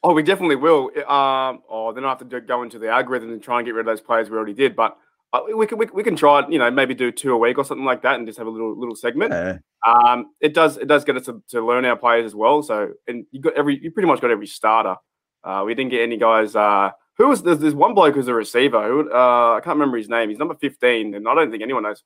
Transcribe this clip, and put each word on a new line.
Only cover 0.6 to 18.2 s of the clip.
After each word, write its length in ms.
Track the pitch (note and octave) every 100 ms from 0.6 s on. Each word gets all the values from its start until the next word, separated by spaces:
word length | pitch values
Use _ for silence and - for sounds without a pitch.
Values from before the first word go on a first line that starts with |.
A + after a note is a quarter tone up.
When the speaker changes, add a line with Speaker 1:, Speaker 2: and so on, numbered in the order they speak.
| C#3+ D#3 C3 D3 B2
Speaker 1:
Um, 540 | C#3+ C3+ C3 C3 B2+ _
oh, 240 | A2 A2
then 120 | A2+ C3+
I 20 |
have 100 | B2+
to 60 |
do, 160 | B2+ B2
go 220 | A2+ B2
into 160 | A#2+ A2+
the 100 | A2
algorithm 420 | A#2 B2+ B2+ A2+
and 120 | A2+
try 160 | G2+ A#2+
and 80 | A#2+
get 80 |
rid 120 | A2+ A2+
of 60 |
those 80 | A2
players 300 | _ A#2 G#2+
we 60 | A2
already 160 | G#2+
did. 200 | G#2 C3+
But, 220 | G#2+ A2 - _ _ _
uh, 60 | B2 E3
we 120 | A3 G#3+
can, 100 | A3
we, 100 | A3
we 100 | -
can 140 | - F3
try, 320 | D3 C#3+ C#3
you 100 | D#3+
know, 120 | A#2+
maybe 240 | B2+ C3
do 180 | B2 B2
two 200 | A#2 C#3+
a 40 | A#2+
week 220 | A#2 B2+
or 60 |
something 200 | C#3 C3
like 160 | C3+ B2
that, 120 | B2
and 120 | C3 A2+
just 120 | A2
have 80 | A2+
a 40 |
little, 280 | A2 A2+ G#2
little 180 | A#2+ A2
segment. 360 | A#2+ B2+ G#3
Speaker 2:
Yeah. 260 | F2 F2 F#2 _ _ A2+
Speaker 1:
Um, 440 | A#2+ B2 B2 A2 _
it 140 | D3+
does, 220 | D#3 D#3+ C3
it 120 | C3+
does 160 | D3
get 120 | C#3+ B2+
us 100 | B2+
to, 160 | A#2 _
to 140 | B2
learn 200 | A2+ B2
our 120 | B2+ A#2
players 280 | B2 A#2
as 100 | A2+
well. 280 | G#2 A2 D3
So, 320 | D3 G#2+ G#2 - -
and 200 | A#2+ G#2+
you 100 | C3
got 140 | D3
every, 240 | D3 D3 C#3
you 100 | D#3+
pretty 180 | D#3+ F#3
much 120 | E3
got 100 | B2
every 160 | A2 G#2
starter. 500 | - A2 A2+ G2+ F#2 _ _ _ _
Uh, 180 | - G2
we 100 | G2+
didn't 160 | A#2 C3
get 120 | B2
any 140 | A#2 A#2
guys. 400 | A2+ A2 G#2+ G#2+
Uh, 340 | G#2+ G2+ G2 - _ _
who 120 | B3
was, 140 | B3
there's, 160 | E3+ D#3+
there's 160 | D#3
one 200 | C#3+ F#3
bloke 200 | G#3 D#3+
who's 120 | C#3+